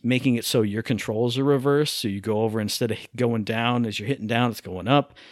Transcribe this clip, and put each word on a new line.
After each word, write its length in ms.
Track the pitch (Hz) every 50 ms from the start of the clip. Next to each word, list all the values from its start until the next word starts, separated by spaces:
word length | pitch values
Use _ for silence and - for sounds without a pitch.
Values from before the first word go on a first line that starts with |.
| -
making 300 | 117 127 123 117 135 120
it 80 | 117 -
so 180 | - - 123
your 200 | 110 101 101 113
controls 540 | - - 123 101 - - 107 110 123 120 113 131
are 60 | 135
reversed, 540 | 147 143 131 127 143 143 147 151 147 - -
so 80 | - 104
you 120 | 98 101
go 220 | - 110 107 107
over, 180 | 113 110 107 113
instead 320 | 104 101 - - 123 113
of 60 | 110 - - - -
going 260 | 120 123 117 117 110
down, 420 | 101 113 110 113 117 120 123 123 117
as 120 | 110 98 -
you're 100 | 104 110
hitting 180 | 139 - 107 110
down, 240 | 117 117 123 120
it's 80 | 107 -
going 260 | - 90 92 92 92 117
up. 260 | 139 147 139 - - - - -